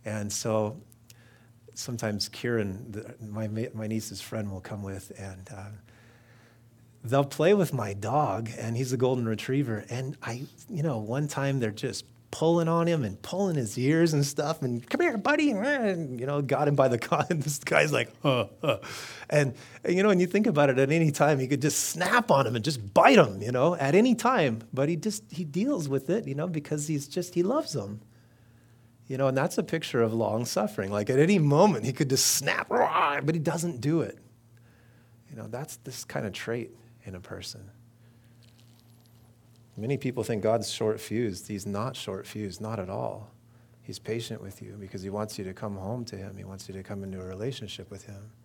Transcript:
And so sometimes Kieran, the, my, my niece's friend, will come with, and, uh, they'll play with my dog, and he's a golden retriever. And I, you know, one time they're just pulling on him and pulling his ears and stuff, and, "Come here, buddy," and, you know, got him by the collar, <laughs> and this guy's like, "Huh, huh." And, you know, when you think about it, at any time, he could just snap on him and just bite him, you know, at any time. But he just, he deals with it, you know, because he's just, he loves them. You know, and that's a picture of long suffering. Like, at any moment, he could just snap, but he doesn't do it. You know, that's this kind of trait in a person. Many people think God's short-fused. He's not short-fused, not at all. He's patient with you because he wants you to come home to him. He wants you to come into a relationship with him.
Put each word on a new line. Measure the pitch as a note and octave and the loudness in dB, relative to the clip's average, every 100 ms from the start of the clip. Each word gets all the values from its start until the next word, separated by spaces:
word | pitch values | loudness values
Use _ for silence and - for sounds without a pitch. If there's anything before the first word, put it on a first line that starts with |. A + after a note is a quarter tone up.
And | G#2+ G#2+ G#2 | -6 -6 -4
so | - A#2 A2 G#2 - - - _ - - - - _ - | -4 0 2 0 -4 -18 -20 _ -20 -20 -20 -20 _ -18
sometimes | - - A#2+ A2 G#2 - | -12 -8 -4 -2 -2 -6
Kieran, | - A#2+ A#2 G2+ F#2+ B2 | -4 0 0 0 -6 -8
the, | G#2 A2 - | -12 -12 -14
my, | G#2+ G#2 A2 G#2+ B2 | -10 -6 -4 -4 -6
my | A2 G#2+ | -6 -4
niece's | A2 A2 F#2+ | -4 -6 -12
friend, | - A2 G2+ | -8 -6 -6
will | F#2+ | -8
come | - G#2 | -10 -8
with, | G2 F#2+ - - | -8 -10 -12 -14
and, | G2 F#2 F#2+ F#2+ | -12 -12 -14 -14
uh, | G2+ G#2 - - - - - - - _ - _ - - A#2 | -14 -16 -20 -20 -20 -20 -20 -20 -20 _ -20 _ -20 -14 0
they'll | C3+ | 2
play | C#3 - D#3+ | 2 2 4
with | G#3 D#3 | 6 4
my | C3+ G2+ | 0 -4
dog, | G2+ G#2 C#3+ C3+ G2 A2+ A#2 | -6 0 2 2 0 -4 -6
and | A2+ A#2 | -4 -4
he's | B2+ | -2
a | B2+ | 2
golden | B2+ B2+ A2+ | 2 2 0
retriever. | G#2+ - C3+ B2 G#2+ - | -2 0 0 0 -4 -6
And | A#2+ C3 - | -8 -8 -8
I, | A#2 A#2+ D#3 - - | -10 -8 -10 -16 -8
you | F#3 | -4
know, | D#3 A#2 | -2 -2
one | G#2+ C3 D3+ | -4 -2 -2
time | C#3+ C#3 C3+ | 0 0 0
they're | A2 | -2
just | G2+ C3 G2+ - - _ | -2 -6 -6 -12 -20 _
pulling | - D#3+ E3+ E3 | 0 2 4 4
on | E3+ E3+ | 2 2
him | E3 | 2
and | A2 G2 | 0 -6
pulling | - F3+ G3 D#3 | -6 -2 0 0
his | A2 - | -2 0
ears | C3 D#3+ E3+ | 4 6 6
and | D3+ | 4
stuff, | C#3 - D3 D#3+ | 2 0 -2 -2
and, | C3 A#2+ - | -2 -4 -4
"Come | - | 2
here, | F4 A3+ | 2 2
buddy," | B3 D4+ D4 | 0 2 2
and, | G3+ B3 C#4+ G#3+ F3 D3 B2+ | 2 0 0 0 -2 -4 -4
you | |
know, | B2+ C#3+ | -2 -2
got | C3+ C3+ D3 | 0 2 4
him | |
by | C#3+ C3 | 4 4
the | A#2+ | 4
collar, | - D3+ D3 | 0 0 0
<laughs> | |
and | E3 | -2
this | C#3+ C#3+ | -2 -4
guy's | - D#3 D3+ | 2 4 4
like, | C3 A#2 - | 2 -2 -2
"Huh, | D3 B2+ G2+ - | 2 2 0 -2
huh." | D#3 G#2+ - - - - - | -2 -2 -4 -12 -12 -14 0
And, | D3 C#3 A2+ - - - | 2 2 -2 -16 -6 0
you | F3+ | 4
know, | G#3 | 4
when | F3+ | 6
you | F3+ | 4
think | G3+ G#3+ | 4 4
about | D3+ C#3+ | 4 4
it, | B2+ | 6
at | C3+ | 4
any | E3 D#3+ | 6 4
time, | C#3 D3 C#3 | 6 4 4
he | C3 | 2
could | C#3 | 2
just | D3 - - | 2 0 -2
snap | D#3+ F#3 A#3+ A#3 | -2 2 2 6
on | C#3 A#2+ | 4 4
him | A#2+ | 0
and | |
just | G#2+ C3 G2+ | -2 -4 4
bite | - C4 A#3 | 8 10 10
him, | B2 G2 | 8 4
you | A2 | -2
know, | B2+ D3+ E3+ | 4 4 4
at | C3+ | 4
any | F3 B3 | 6 6
time. | A#3 A#3+ B3+ C#3+ A2+ - | 4 4 4 2 0 -4
But | - D3 | 0 0
he | F3 | 0
just, | G#3 G#3 - | -2 -6 -10
he | D3+ | -8
deals | E3 E3+ B3+ B3+ D3 | -4 -2 0 -2 0
with | C3+ - | -2 0
it, | E3+ C#3 | -2 -2
you | |
know, | C#3 F3 | -4 -4
because | D#3+ - D#3 D3 | -4 -4 -4 -2
he's | D3 C#3 | -4 -2
just, | - F3+ | -6 -4
he | E3+ | 0
loves | F3+ C#4+ D#4 | 2 0 -2
them. | C#3 G2+ G#2+ - - _ _ - - _ _ _ _ - | -6 -6 -12 -16 -20 _ _ -20 -20 _ _ _ _ -8
You | C3 | 2
know, | C3+ | 2
and | C3 | 4
that's | E3 - | 2 0
a | |
picture | - E3 - B2 | -2 -4 0 2
of | A#2 | 2
long | A2+ G#2+ G#2+ A#2+ | 2 0 0 0
suffering. | - G#2 - F#2+ | 0 -2 -2 -2
Like, | G#2 G#2 | 0 2
at | C3 | 4
any | D#3+ G3+ | 6 6
moment, | D3 D3 G#3 C3 | 6 8 6 6
he | A2 | -2
could | - C#3+ | 0 0
just | C3 | 2
snap, | - - C#3+ - - | 2 2 0 -2 0
but | A#3+ - D#4+ D#3 C#3+ C#3+ | 2 2 2 0 0 0
he | E3 | 0
doesn't | D#3 D#3+ E3+ B2+ | 0 -2 -4 -2
do | C#3+ D#3+ | 0 0
it. | G2+ - - _ _ - - _ - - _ - _ | 0 -8 -20 _ _ -20 -20 _ -20 -20 _ -20 _
You | A#2+ | -14
know, | G#2+ | -10
that's | A#2+ D3+ - | -10 -10 -12
this | - A#2+ | -14 -12
kind | - C3+ | -8 -6
of | A2 | -6
trait | - - A#2+ A2 - - - - | -6 -6 -4 -6 -14 -20 -18 -14
in | |
a | F#2 | -14
person. | - F#2 F2+ G#2+ G2 - - _ - - - - - - - - _ - _ - - _ _ - _ - | -12 -12 -12 -14 -18 -20 -20 _ -20 -20 -20 -20 -20 -20 -20 -20 _ -20 _ -20 -20 _ _ -20 _ -8
Many | A2+ C#3 | -4 -2
people | C3+ A#2+ | -2 -2
think | A2 A2 | -2 0
God's | G#2+ A2+ G2+ | 2 0 -2
short-fused. | - A2 A2 - G#2+ A#2 F#2 - | -2 -2 -2 -4 -2 -2 -6 -8
He's | G#2 G2+ | -8 -4
not | G2+ B2 C3 | -4 -4 -6
short-fused, | - F#2+ - G#2+ G2+ F2 | -8 -8 -10 -8 -8 -8
not | A2 A2 | -8 -6
at | F#2 | -6
all. | G#2 B2 - G#2+ - _ - _ _ | -6 -6 -8 -16 -20 _ -20 _ _
He's | - - | -16 -12
patient | - A2+ A#2 A2 | -6 -6 -6 -10
with | G2 - | -12 -16
you | G#2 G2+ | -16 -14
because | G2 G2+ | -12 -10
he | F#2+ | -6
wants | G2+ G#2+ - | -6 -6 -6
you | |
to | F#2+ | -10
come | F#2 G#2+ G2+ | -8 -8 -8
home | F#2+ B2 A#2 | -6 -6 -8
to | G2 | -10
him. | G2 G2 | -12 -12
He | |
wants | G2 G2 - | -14 -14 -12
you | F#2+ | -14
to | |
come | F#2+ G2+ | -10 -10
into | G2 F#2+ | -8 -10
a | F#2 | -10
relationship | F#2+ A#2+ B2 G#2 - F#2+ | -8 -8 -8 -12 -12 -14
with | G2 - | -16 -16
him. | G2+ G#2+ - | -18 -18 -20